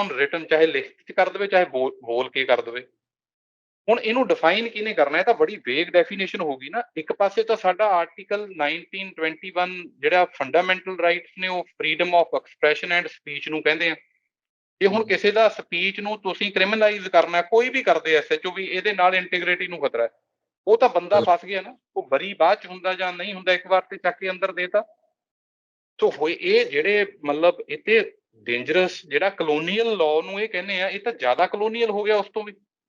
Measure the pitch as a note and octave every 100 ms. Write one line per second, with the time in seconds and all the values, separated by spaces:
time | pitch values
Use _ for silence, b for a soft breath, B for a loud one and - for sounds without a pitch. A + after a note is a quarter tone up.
0 | G3 C3 C#3+ E3+ D#3 D#3 D#3+ C#3 B2+ _
1 | - - F#3 F#3 G3 F#3 F3+ C3 C3 -
2 | A#2 A#2 B2+ C3+ C3 A#2+ A#2 A#2+ B2 _
3 | _ _ _ _ _ _ _ _ - A#3
4 | A3 B3 A3+ D#3+ D#3+ G3+ A#3 G#3+ G#3+ F#3+
5 | C#3 D#3+ F#3+ A3 D#3 F#3 - C3+ F3 F3
6 | E3 G3 F#3+ G#3 D#3+ C3 C#3 G#3+ - E3
7 | D#3 - G3 A3 A3 G#3+ F#3 F3+ G#3+ F3
8 | E3+ - F#3+ G#3 G#3 F3 D3 E3 E3 F#3+
9 | F#3+ F3 D#3+ D#3 F#3+ F3+ F3+ F3+ E3 _
10 | D3 F3+ F3 - C3 D#3 F#3 F3+ F#3+ F3+
11 | E3+ E3+ - - F#3 F3+ E3+ - D3+ D#3
12 | F3 F3 D#3+ C#3 - _ D3+ D3+ F3+ F3
13 | D#3+ - D3 C#3+ D#3 D#3 D3+ D#3 E3+ D#3
14 | _ _ _ _ _ _ _ - G3 G#3+
15 | G#3+ F#3 G#3 G#3 A3 - - F3 F#3+ G3+
16 | G#3 G#3+ F#3+ F3 G3+ F#3+ F#3+ A3 G#3+ G#3
17 | F#3 F3 E3 E3+ F3 A3+ B3 C4 F#3+ D#3+
18 | D#3+ D#3 D3 D#3 F#3 F3+ F#3 F3+ F3 G3
19 | F3+ F#3 F3+ F3+ F3 F3+ F3+ E3+ C#3 A#2
20 | A#2 _ _ _ _ _ - A3+ A#3+ F3+
21 | F3 G3+ F#3+ E3+ F#3 G3 G3 - _ F#3+
22 | - C3+ F#3+ G3 D#3+ G#3+ F#3 F#3 F#3 F#3
23 | F#3 F3+ G3 F#3+ F#3 F3+ F#3 F#3 - G3
24 | F3+ E3+ F#3+ F#3 F#3+ F3+ F3+ G#3 A3 _
25 | _ _ _ _ _ _ _ _ _ -
26 | G#3 C#3 D3+ E3+ F3+ A3 F#3+ C#3+ F3 G#3
27 | G3+ - D3 D3 E3+ E3+ - D3+ - A3
28 | - - _ A2 G#2+ A#2+ C3+ F3 F#3 -
29 | D3+ C#3+ F#3+ G3 D#3+ D3+ E3 G#3 A#3 G3+
30 | D#3 D#3 F#3 G3 A3 F#3 F#3+ F#3 F#3 G3
31 | A#3 F#3+ B2 B2 F#3 G#3 G#3+ A3+ A3+ G3+
32 | G#3 G#3 G3 A3 G#3 G3 _ _